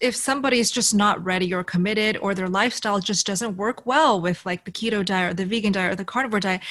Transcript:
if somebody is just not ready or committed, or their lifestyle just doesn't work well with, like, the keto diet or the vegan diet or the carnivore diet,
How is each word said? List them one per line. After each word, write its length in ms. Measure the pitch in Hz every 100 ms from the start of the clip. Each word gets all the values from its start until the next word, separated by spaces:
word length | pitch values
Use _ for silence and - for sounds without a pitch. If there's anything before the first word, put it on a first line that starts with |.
if 160 | 247 -
somebody 420 | - 277 269 254
is 120 | 226
just 240 | 247 -
not 280 | 208 208 190
ready 300 | 180 185 180
or 100 | 185
committed, 540 | 180 175 185 214 214 214
or 180 | 196
their 140 | 185 185
lifestyle 500 | 190 240 - 220 202
just 280 | 180 196 -
doesn't 300 | 190 226 185
work 260 | 214 254
well 340 | 233 269 311 202
with, 240 | 175 175 185
like, 180 | 180
the 80 | -
keto 320 | - 226 214
diet 260 | 190 185 175
or 40 |
the 100 | 170
vegan 260 | 185 226 214
diet 220 | 196 185
or 40 | 190
the 80 |
carnivore 360 | 196 240 262 208
diet, 220 | 196 185 -